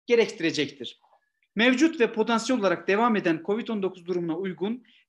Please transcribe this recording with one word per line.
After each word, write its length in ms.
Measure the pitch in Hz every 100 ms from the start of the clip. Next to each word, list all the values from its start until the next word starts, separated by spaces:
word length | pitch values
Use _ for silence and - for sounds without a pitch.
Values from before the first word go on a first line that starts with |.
| -
gerektirecektir. 960 | 233 202 - 165 147 143 - 117 - _ _ _ _ _ 202
Mevcut 440 | 247 254 320 320
ve 140 | 220
potansiyel 460 | 220 220 226 233 247
olarak 280 | 196 170 -
devam 280 | 196 240 208
eden 280 | 170 160 -
covid 220 | 220 226
on 160 | 214
dokuz 220 | 190 180 170
durumuna 320 | 175 170 160
uygun 460 | 190 156 196 247 _ _